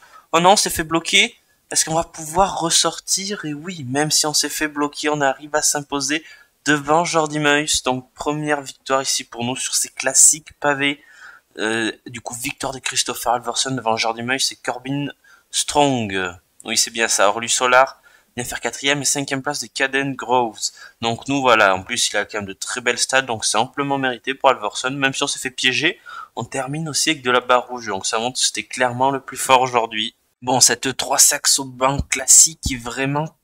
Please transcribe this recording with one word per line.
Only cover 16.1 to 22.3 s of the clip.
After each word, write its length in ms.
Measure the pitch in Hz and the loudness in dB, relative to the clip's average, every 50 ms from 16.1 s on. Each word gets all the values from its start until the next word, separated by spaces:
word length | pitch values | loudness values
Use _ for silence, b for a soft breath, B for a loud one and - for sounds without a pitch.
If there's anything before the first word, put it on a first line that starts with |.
| 95 95 92 90 87 90 _ _ _ _ - | -2 -2 -4 -4 -6 -10 _ _ _ _ -8
Oui, 120 | 107 113 | -4 -2
c'est 140 | 110 - 117 | -2 -2 -2
bien 160 | 113 113 113 | 0 0 0
ça. 220 | 110 - - 98 101 | 2 4 4 4 4
Orlu 200 | 101 117 117 113 | 4 2 -2 -2
Solar 520 | - - 131 123 127 127 135 - - _ b b b b b b b | 0 2 4 6 6 6 6 6 2 _ b b b b b b b
vient 120 | 123 120 | -8 -8
faire 160 | - - - | -6 -6 -6
quatrième 400 | - 120 - - 139 139 143 147 | -6 -6 -6 -4 -2 0 0 0
et 20 | 131 | 0
cinquième 380 | - - 147 139 - 139 135 | -2 -2 -2 -2 -4 -4 -4
place 180 | 131 147 147 - | -4 -4 -6 -6
de 60 | - | -8
Caden 480 | 110 - - 139 131 131 135 139 139 131 | -8 -4 -2 -2 0 0 -2 -2 -2 -4
Groves. 440 | 120 - 117 123 127 120 110 104 - - - B B B B B B | -4 -2 0 2 2 2 0 -4 -6 -8 -8 B B B B B B
Donc 260 | 117 117 117 - - 139 | -2 -2 -2 -2 -4 -2
nous, 140 | 139 143 | -2 2
voilà, 320 | 131 123 113 110 104 95 95 | 4 6 6 6 6 6 4
en 80 | 92 | 2
plus, 260 | 95 - 120 113 - - | -2 -4 -4 -2 -2 -2
il 80 | - | -2
a 80 | 104 101 | -2 -4
quand 140 | - | -4